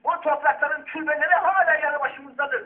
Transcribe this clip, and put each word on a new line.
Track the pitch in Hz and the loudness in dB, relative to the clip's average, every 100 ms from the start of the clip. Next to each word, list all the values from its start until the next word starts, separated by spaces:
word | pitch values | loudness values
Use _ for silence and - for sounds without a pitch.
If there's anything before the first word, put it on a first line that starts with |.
O | 285 339 | -2 -2
toprakların | 311 294 302 - 294 302 | 0 2 2 2 -2 -2
türbeleri | - 311 311 302 320 | -6 -6 -4 0 2
hala | 359 359 381 330 | 4 4 4 4
yanı | 302 302 285 | 2 0 -2
başımızdadır. | 269 - 277 254 277 254 | -4 -6 -14 -6 -4 -4